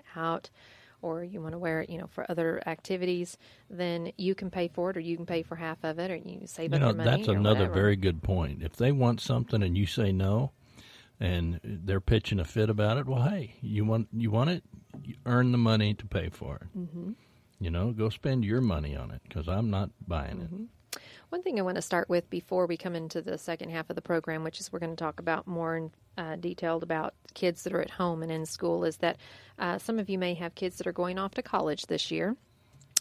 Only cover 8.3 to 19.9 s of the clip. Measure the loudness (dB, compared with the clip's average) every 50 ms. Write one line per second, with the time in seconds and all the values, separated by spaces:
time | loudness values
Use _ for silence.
8.3 | 2 2 2 0 -2 -4 -6 -6 -2 2 2 4 4 6 4 4 4 2 0 0
9.3 | 2 0 2 2 2 2 4 4 4 4 2 2 2 2 2 4 4 4 4 4
10.3 | 4 4 2 0 -2 _ _ _ -20 -20 -20 -20 -20 -20 -20 -20 _ -2 0 0
11.3 | 2 2 2 0 -2 -2 -4 -8 -8 -6 -2 0 0 0 4 4 4 4 4 2
12.3 | 0 0 0 0 2 2 4 4 4 4 4 4 4 2 0 0 0 2 2 2
13.3 | 2 0 -4 -6 -8 -10 -6 -2 0 0 2 2 2 2 0 0 -2 -2 0 2
14.3 | 4 4 4 4 2 -2 -4 -10 -20 -20 -20 _ -18 -16 -12 -12 -12 -8 -2 2
15.3 | 4 6 6 6 6 6 6 6 6 6 6 4 2 0 -4 -4 -2 -2 -2 -2
16.3 | -4 -6 -8 -8 -8 -8 -10 -12 -10 -8 -8 -8 -8 -8 -8 -8 -10 -10 _ _
17.3 | _ _ _ _ _ -6 -4 -2 0 0 0 0 0 0 0 0 0 -2 -2 0
18.3 | 2 2 2 2 2 2 4 2 2 0 -2 -2 -4 -6 -6 -8 -10 -12 _ -10
19.3 | -6 -6 -2 0 0 0 2 2 2 0 0 -2